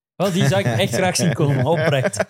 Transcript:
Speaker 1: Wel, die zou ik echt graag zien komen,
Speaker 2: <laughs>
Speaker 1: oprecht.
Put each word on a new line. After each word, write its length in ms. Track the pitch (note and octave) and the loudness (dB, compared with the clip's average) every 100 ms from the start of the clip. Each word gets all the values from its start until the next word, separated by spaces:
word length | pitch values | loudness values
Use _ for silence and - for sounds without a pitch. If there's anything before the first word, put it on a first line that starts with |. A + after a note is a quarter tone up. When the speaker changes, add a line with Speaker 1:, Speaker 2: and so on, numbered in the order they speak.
| _ - | _ -6
Speaker 1:
Wel, 160 | G3 | -2
die 140 | F3 C#3 | 2 2
zou 140 | - | 2
ik 60 | B3+ | 0
echt 280 | - G3 | 0 -2
graag 220 | - F#3 - | 0 -2 0
zien 160 | E3+ | -2
komen, 320 | C#3+ C#3+ C3+ B2+ | 0 0 0 0
Speaker 2:
<laughs> 60 | E3 | 0
Speaker 1:
oprecht. 400 | D#3+ C3+ F#3+ - - | 2 0 -2 -4 -2